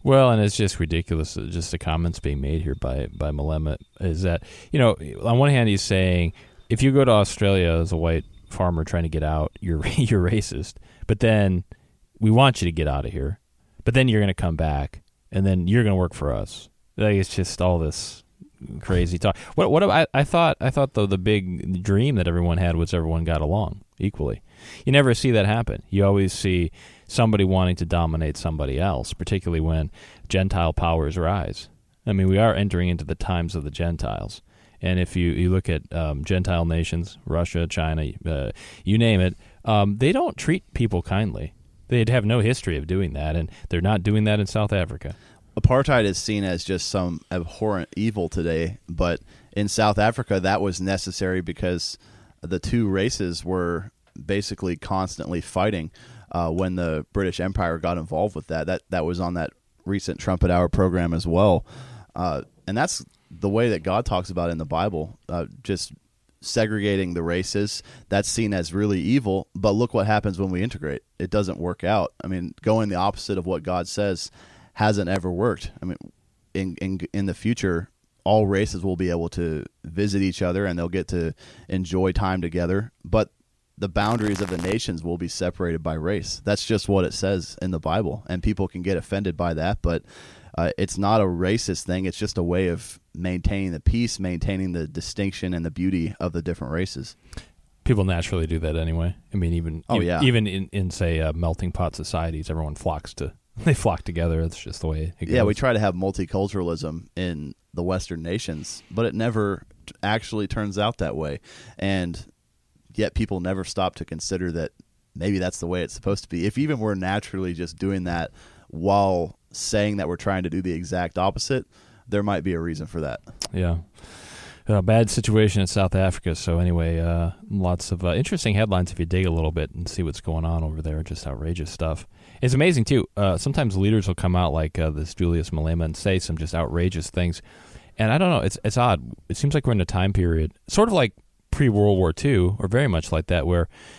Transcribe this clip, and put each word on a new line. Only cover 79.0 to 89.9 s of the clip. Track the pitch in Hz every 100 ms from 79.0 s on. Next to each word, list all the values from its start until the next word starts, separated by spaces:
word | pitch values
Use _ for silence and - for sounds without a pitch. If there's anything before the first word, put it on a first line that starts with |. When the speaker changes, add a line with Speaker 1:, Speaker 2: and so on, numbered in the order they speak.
| 90
Speaker 2:
able | 85 85
to | - 85 76 - _
visit | - 82 104 98
each | 95 -
other | 90 92 98
and | 87
they'll | 85
get | 92 -
to | 87 80 - - - -
enjoy | 92 82 92 95
time | 90 95 92
together. | 87 87 87 98 110 _
But | - 110 - _ _ _ _ -
the | 98
boundaries | 98 104 117 107 98
of | 95
the | 87
nations | 90 113 - 82
will | 85 85
be | 85
separated | - 90 - 90 82
by | 80
race. | 80 82 101 - -
That's | 101 104 -
just | 107 -
what | 98 87
it |
says | - 95 95 - -
in | 92
the | 85
Bible, | 78 92 90 107 -
and | 90
people | 107 101 95
can | 90
get | 90 87
offended | - 98 95 78
by | 87 78
that, | 85 101
but, | 87